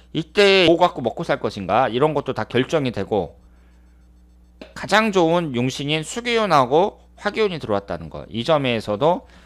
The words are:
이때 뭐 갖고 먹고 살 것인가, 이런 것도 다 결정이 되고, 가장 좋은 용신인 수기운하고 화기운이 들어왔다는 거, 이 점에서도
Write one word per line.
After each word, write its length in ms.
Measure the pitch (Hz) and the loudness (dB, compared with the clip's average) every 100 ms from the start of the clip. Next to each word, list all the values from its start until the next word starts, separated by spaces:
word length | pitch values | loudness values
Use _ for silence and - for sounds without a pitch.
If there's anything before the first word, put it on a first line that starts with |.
| - | -10
이때 540 | 147 156 - 202 190 170 | -8 -6 2 4 6 4
뭐 100 | 170 | 4
갖고 260 | 175 - | 2 0
먹고 220 | 117 - 165 | -6 -4 -4
살 160 | 143 | -2
것인가, 480 | 117 104 92 110 127 | -4 -6 -2 0 2
이런 260 | 117 151 143 | 2 0 0
것도 180 | 135 | -4
다 120 | 117 107 | -6 -2
결정이 480 | 120 135 160 131 | -2 0 0 -2
되고, 500 | 104 95 107 78 - - - _ _ _ _ _ _ _ _ _ _ - - | -4 -2 -2 -2 -8 -20 -20 _ _ _ _ _ _ _ _ _ _ -20 -14
가장 380 | - 202 220 | 0 2 2
좋은 420 | 190 160 175 165 120 | 2 2 2 0 -2
용신인 480 | 127 - 143 156 | -2 -2 -4 -4
수기운하고 960 | 151 240 240 226 208 151 120 147 202 - - - | -4 -8 -2 -2 2 4 4 2 2 -2 -20 -8
화기운이 420 | 208 220 214 160 | -8 -2 -2 -2
들어왔다는 520 | 110 101 - 85 80 | -4 -4 -4 -10 -10
거, 160 | 73 65 | -14 -10
이 160 | 101 117 | -8 0
점에서도 840 | 156 131 117 104 104 147 220 - - | 0 2 -2 -2 0 0 0 -6 -20